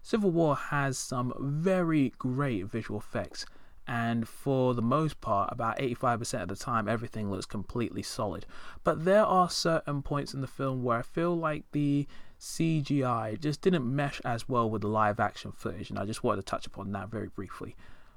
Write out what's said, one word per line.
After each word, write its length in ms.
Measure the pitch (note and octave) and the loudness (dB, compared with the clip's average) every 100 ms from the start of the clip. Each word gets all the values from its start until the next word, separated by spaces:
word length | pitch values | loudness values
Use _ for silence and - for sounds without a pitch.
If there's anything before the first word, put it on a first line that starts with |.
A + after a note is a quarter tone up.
Civil 260 | - A#3 G3+ | -2 2 4
War 260 | E3 D#3+ C3+ | 4 4 2
has 420 | - D3 C#3 C3+ | 0 0 0 -2
some 360 | - B2+ B2 - | -4 -2 -2 -2
very 720 | C#3 D3 F#3 F#3 E3 D#3 B2+ - | -2 0 2 4 4 4 4 2
great 480 | C3 B2+ C#3+ G#2 G#2 | -2 0 0 0 -2
visual 340 | A2+ - G#2 | -4 -4 -6
effects. 460 | - A#2 F2+ - - - - - - | -4 -6 -6 -8 -12 -14 -18 -14 -6
And 400 | A#2+ A#2 A#2 A2 | -2 0 0 -2
for 460 | - C#3+ C3 B2+ | -4 0 4 4
the 80 | A#2+ | 4
most 400 | A#2 D3 D#3 - | 2 2 2 -2
part, 280 | A#2 G2+ F#2+ | 0 0 0
about 300 | A#2 A2+ - | 0 -2 0
eighty-five 380 | C3+ B2 B2+ A#2 | -2 0 0 0
percent 240 | A#2+ A#2+ | -2 -4
of 60 | F2+ | -4
the 80 | G2 | -6
time, 320 | - A2+ G#2 | -2 0 0
everything 420 | A2+ A#2 A2+ G2+ | -2 -2 -4 -4
looks 140 | F#2+ - | -4 -4
completely 580 | G#2 F2+ B2 A2+ - | -6 -4 -2 -2 -4
solid. 420 | - - G#2+ - - - - - | -6 -4 -4 -4 -8 -10 -10 -2
But 220 | - D#3 E3+ | 0 2 6
there 200 | G3+ G#3+ | 6 6
are 240 | F#3 F3 | 6 4
certain 520 | - E3+ D#3+ - C#3+ | 2 2 0 0 -4
points 320 | - C#3+ - | -2 -4 -4
in 80 | C3+ | -6
the 40 | C3 | -8
film 380 | - C3+ C3 | -4 -2 0
where 160 | B2 A#2 | 0 0
I 40 | |
feel 320 | B2 - F3 E3+ | 0 0 2 2
like 280 | D#3+ D3+ - | 0 -4 -4
the 340 | D3 C#3+ C#3+ C#3+ - - - | 0 4 4 2 -6 -12 -12
C 440 | - - E3 D#3+ | -10 0 2 2
G 220 | C#3 C#3+ | 2 2
I 340 | B2+ A#2 A2 G#2+ | 2 0 -2 -2
just 240 | D3+ D3 | -2 2
didn't 240 | F#3+ F3 A#2+ | 4 4 2
mesh 360 | C#3 C#3 - C3 | 0 0 -2 -2
as 240 | A#2 - | -2 2
well 200 | B2 A2+ | 2 4
with 120 | A2 | 2
the 80 | G#2 | 2
live 320 | G#2+ G#2+ G#2 | 4 4 4
action 320 | G#2 - G2+ | 0 0 -12
footage, 360 | - F#2 F2 - | -8 -6 -6 -6
and 80 | G2 | -4
I 80 | G2+ | -4
just 160 | A2+ | 0
wanted 240 | B2 G2+ - | 0 0 0
to 60 | |
touch 160 | F#2+ - | -4 -6
upon 240 | - G2 | -8 -6
that 180 | G2+ G2 | -6 -6
very 200 | A2 F#2 | -6 -6
briefly. 480 | - F#2+ - - - - - - | -8 -10 -10 -12 -12 -16 -16 -16